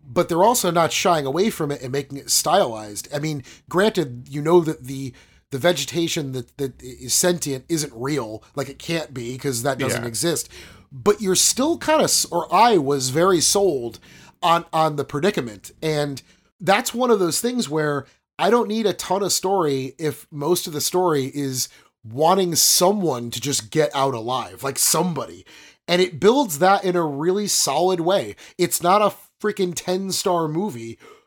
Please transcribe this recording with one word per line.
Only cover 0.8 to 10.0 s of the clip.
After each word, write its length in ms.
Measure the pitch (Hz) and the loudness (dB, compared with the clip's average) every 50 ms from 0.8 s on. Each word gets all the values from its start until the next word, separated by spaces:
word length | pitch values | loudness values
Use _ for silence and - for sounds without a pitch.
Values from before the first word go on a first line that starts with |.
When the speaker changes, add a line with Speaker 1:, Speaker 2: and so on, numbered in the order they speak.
| 165 151 - | 2 2 0
Speaker 1:
shying 340 | - - 196 175 156 143 | 0 2 2 2 2 0
away 240 | 135 135 165 196 226 | -2 0 0 0 0
from 200 | - - 160 143 | 0 -2 -4 -4
it 120 | 143 139 131 | -4 -6 -6
and 100 | 127 123 | -6 -4
making 240 | 143 143 - 139 139 | -4 -6 -6 -10 -12
it 120 | 120 - | -6 -2
stylized. 800 | - - - 156 160 196 190 131 113 107 107 104 104 101 - - - | -2 0 2 2 2 2 2 0 -2 -6 -10 -12 -12 -12 -10 -8 -8
I 40 | 147 | -6
mean, 240 | 147 156 156 143 123 - - - _ - | -4 -4 -6 -6 -8 -14 -20 -20 _ -4
granted, 600 | - 175 196 214 214 196 160 135 120 120 127 - | 0 2 2 4 2 0 -2 -4 -6 -12 -14 -10
you 100 | 135 147 | -8 -4
know 200 | 147 156 170 180 | 2 4 6 6
that 240 | 165 156 151 - 131 | 6 4 -2 -6 -8
the, 280 | 127 139 135 139 131 - - - _ _ _ _ _ | -10 -10 -10 -10 -10 -12 -14 -20 _ _ _ _ _
the 80 | - 131 | -6 0
vegetation 760 | 120 170 180 - 139 - - 170 170 160 - 175 147 135 131 | 0 0 0 0 -2 -4 -2 -2 -2 -2 -2 -4 -4 -6 -6
that, 240 | 127 120 - _ | -8 -10 -10 _
that 240 | - 143 135 127 - - | -8 -8 -8 -8 -12 -16
is 300 | 127 127 - 127 123 - | -16 -16 -14 -6 -4 -2
sentient 540 | - - 180 180 170 - 147 135 127 127 - | 2 2 2 2 0 -2 -4 -6 -6 -4 -4
isn't 240 | 165 156 151 143 113 | -4 -4 -4 -6 -8
real, 480 | 113 123 139 151 139 120 107 107 110 - _ _ | -8 -6 -4 -2 -2 -4 -6 -8 -12 -14 _ _
like, 140 | 147 139 127 | -8 -8 -6
it 80 | 135 - | -8 -12
can't 340 | - - 165 165 156 - 127 | -8 -6 -4 -4 -6 -8 -10
be 240 | 127 117 117 127 | -10 -8 -8 -8
'cause 260 | 131 - 143 131 117 117 | -6 -4 -4 -4 -2 -2
that 160 | 143 135 127 | -2 -2 -2
doesn't 240 | 135 131 - 98 | -2 -2 -2 -2